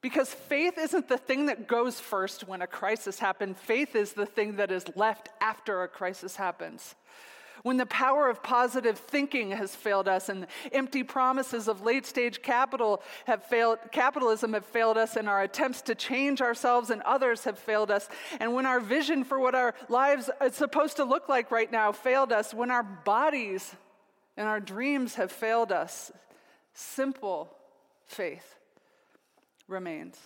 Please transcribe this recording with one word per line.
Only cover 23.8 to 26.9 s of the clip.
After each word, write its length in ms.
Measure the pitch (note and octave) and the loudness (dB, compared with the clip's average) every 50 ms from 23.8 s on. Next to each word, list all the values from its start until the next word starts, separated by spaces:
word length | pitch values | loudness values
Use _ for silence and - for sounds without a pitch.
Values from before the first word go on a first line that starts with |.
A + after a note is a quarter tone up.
| - _ _ _ _ _ _ _ _ _ _ | -20 _ _ _ _ _ _ _ _ _ _
and 120 | - G#3 G#3+ | -6 -2 -2
our 100 | G#3+ G#3+ | -2 -2
dreams 560 | G3+ G3+ F#3+ G3+ B3 C#4 C#4+ C#4 B3+ A#3 - | -2 -6 -6 -4 -2 0 0 0 0 -2 -2
have 160 | - G3+ F#3 | -2 -4 -4
failed 400 | - - - A3 A3+ A#3 A#3 - | -2 -4 0 2 2 2 2 2
us, 400 | G3 E3+ D3+ E3+ - - - - - - _ _ - _ _ _ _ _ _ _ _ | 2 0 0 -2 -8 -14 -14 -16 -18 -20 _ _ -20 _ _ _ _ _ _ _ _
simple 840 | - - - | -18 -16 -12